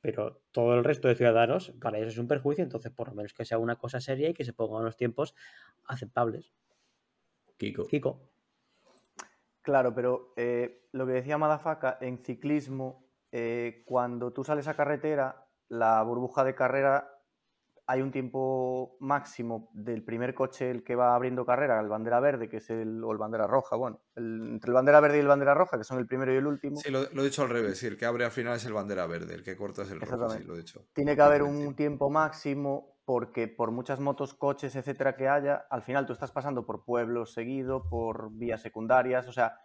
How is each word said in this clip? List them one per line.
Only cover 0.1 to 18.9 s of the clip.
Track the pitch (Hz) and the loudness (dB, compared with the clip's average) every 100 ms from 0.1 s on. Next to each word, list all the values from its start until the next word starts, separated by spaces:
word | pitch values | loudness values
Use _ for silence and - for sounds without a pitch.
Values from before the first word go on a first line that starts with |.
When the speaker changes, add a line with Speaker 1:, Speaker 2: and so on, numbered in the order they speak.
| 113 107 - _ | -4 -6 -8 _
Speaker 1:
todo | - 117 | 2 4
el | 120 | 4
resto | 120 135 127 | 4 2 2
de | |
ciudadanos, | 120 120 113 117 170 - - | 4 6 6 4 2 -4 -8
para | 117 107 | -6 -4
ellos | 110 | -6
es | 113 | -6
un | 120 | -2
perjuicio, | 143 135 151 | 0 0 -2
entonces | 151 117 117 | -2 -4 -10
por | - 113 | -10 -10
lo | |
menos | 104 104 | -10 -12
que | - | -10
sea | 113 113 | -4 -2
una | 117 117 | -2 -4
cosa | 131 127 | -6 -8
seria | 123 135 151 | -6 -2 -2
y | |
que | 165 | -2
se | 123 | -8
pongan | - 110 110 | -4 -4 -2
unos | 113 - | -4 -2
tiempos | 123 117 151 _ - - - _ | -2 -2 -6 _ -20 -20 -20 _
aceptables. | - 127 107 - 120 - - _ _ _ _ _ _ _ _ _ _ _ | -10 -10 -4 -2 -2 -2 -14 _ _ _ _ _ _ _ _ _ _ _
Speaker 2:
Kiko. | 107 - - | -6 -6 -2
Speaker 1:
Kiko. | 147 131 - _ _ _ _ _ _ _ _ _ - - _ _ _ | -2 -2 -6 _ _ _ _ _ _ _ _ _ -20 -20 _ _ _
Speaker 3:
Claro, | - 139 127 | 2 4 4
pero, | 120 123 127 - | 2 0 -2 -4
eh, | - 120 120 123 - _ | -4 -2 0 -2 -8 _
lo | 131 127 | -6 -2
que | |
decía | 127 131 151 | -2 0 0
Madafaka, | 151 151 165 156 131 - | 2 2 -2 -2 -2 -2
en | 127 123 | -8 -8
ciclismo, | - 120 - 147 127 135 131 131 _ _ _ | -10 -8 -2 -2 -2 -8 -8 -10 _ _ _
eh, | 120 117 120 120 113 | -4 -2 -2 -4 -8
cuando | - 123 123 120 123 | -2 0 0 -4 -6
tú | 123 | -6
sales | 135 151 143 | -2 -2 -2
a | |
carretera, | 151 143 147 151 147 131 - _ _ _ | -2 0 0 0 0 0 -4 _ _ _
la | 117 113 110 | 2 4 6
burbuja | 113 120 123 139 | 4 -2 -2 2
de | 131 | 0
carrera, | 131 127 135 139 139 - - _ _ _ _ _ _ - | 2 0 4 4 2 0 -20 _ _ _ _ _ _ -2
hay | 131 | -2
un | 135 | 0
tiempo | 131 127 131 131 131 127 127 127 | -4 -4 -2 -2 0 -2 -4 -6